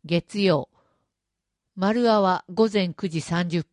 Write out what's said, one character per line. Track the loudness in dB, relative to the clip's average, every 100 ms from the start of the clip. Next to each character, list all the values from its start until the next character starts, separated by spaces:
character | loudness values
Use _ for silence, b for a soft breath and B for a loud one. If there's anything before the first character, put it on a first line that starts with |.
| -4
月 | -2 -2 0
曜。 | 2 2 -2 _ _ _ _ _ _ _ _ _ _ -4
丸 | -2 2 2
あ | 2
は | 2 0 -4
午 | 0 0
前 | 2 -2
九 | -4 -6
時 | -6
三 | -4 -4 -2
十 | -4 -6